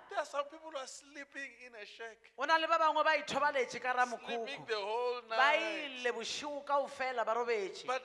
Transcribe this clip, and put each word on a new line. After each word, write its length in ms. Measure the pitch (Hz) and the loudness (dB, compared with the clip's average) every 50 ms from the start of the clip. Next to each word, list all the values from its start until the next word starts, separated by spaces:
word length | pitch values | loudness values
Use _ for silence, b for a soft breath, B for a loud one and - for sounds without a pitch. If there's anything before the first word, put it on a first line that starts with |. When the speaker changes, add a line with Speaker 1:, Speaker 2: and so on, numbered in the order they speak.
| - - | -16 -8
Speaker 1:
there 100 | 403 359 | -6 -6
are 40 | 294 | -4
some 200 | - - 285 285 | -4 -4 -6 -6
people 260 | 285 320 320 320 320 | -6 -10 -16 -16 -10
who 60 | 311 269 | -10 -10
are 80 | 254 | -10
sleeping 640 | 247 - - 285 277 294 294 277 _ - 277 277 254 240 233 247 | -10 -12 -16 -18 -16 -16 -16 -16 _ -12 -12 -12 -12 -14 -18 -20
in 80 | 254 233 | -18 -14
a 100 | 214 208 | -14 -14
shack, 340 | - - - 226 226 214 _ _ - _ - | -14 -12 -12 -12 -12 -14 _ _ -18 _ -4
Speaker 2:
Go 60 | 269 | 2
na 120 | 302 320 | 4 4
le 120 | 320 320 320 | 4 6 4
ba 100 | 330 320 | 4 6
bangwe 240 | 320 311 302 311 294 | 6 4 6 6 6
ba 120 | 311 311 294 | 6 4 4
ithobaletše 640 | 294 - 233 269 285 294 277 262 240 240 240 233 | 2 -2 -2 0 2 2 2 2 0 0 -2 -6
ka 60 | - 254 247 | -2 0 2
hara 120 | 247 254 | 2 2
Speaker 1:
sleeping 400 | 247 233 - - - 233 233 226 | 2 0 -10 -6 -6 -4 -4 -4
Speaker 2:
mokhukhu. 200 | 269 277 - - 233 | -6 -8 -8 -4 -4
Speaker 1:
the 60 | 220 | -4
whole 480 | 208 196 208 220 240 247 247 247 240 233 220 | -2 -2 -2 -2 0 0 0 -2 -4 -4 -2
Speaker 2:
Ba 80 | 226 | 4
Speaker 1:
night. 540 | 247 262 294 311 320 320 320 320 320 294 277 254 247 247 | 6 6 6 6 4 2 -2 -4 -4 -6 -6 -8 -2 -2
Speaker 2:
ile 60 | 240 | -2
bošego 520 | 233 233 220 - - - 294 294 294 277 285 | -2 -2 -4 -4 -6 -6 -6 -6 -6 -6 -2
kaofela, 640 | - 285 285 269 240 - - 262 262 254 240 214 | 2 2 2 2 0 -4 -4 -4 -2 0 0 0
ba 80 | 220 226 | 2 2
robetše. 500 | 240 240 233 233 208 190 175 - - - | 0 2 2 0 0 0 -4 -6 -8 -4
Speaker 1:
But 180 | 247 254 254 | -2 -2 -2